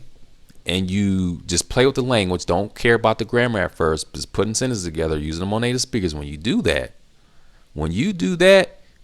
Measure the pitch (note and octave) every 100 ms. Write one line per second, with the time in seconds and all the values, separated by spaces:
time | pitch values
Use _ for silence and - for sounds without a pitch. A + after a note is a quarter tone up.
0 | - - - - - - - F2+ F#2 F#2+
1 | G2+ F#2+ F#2 E2+ - F2 - - C3 C3+
2 | B2+ B2 F#2+ F2+ - F2 G#2 - B2 A#2
3 | A2+ A2 G#2 A#2+ B2 A2 F2 - D#2+ D#2
4 | - - - - G2+ A2 C3 A#2+ F2 D#2
5 | D#2+ D#2 D2+ D#2+ F#2 G#2+ A#2+ B2+ B2 B2
6 | F#2 D2+ D2 D2+ F2 G#3+ F#3+ D2 B2+ -
7 | - _ _ - - - _ - D#2+ E2+
8 | E3 F#3+ F3 F3+ F3+ G3 F#3 - - _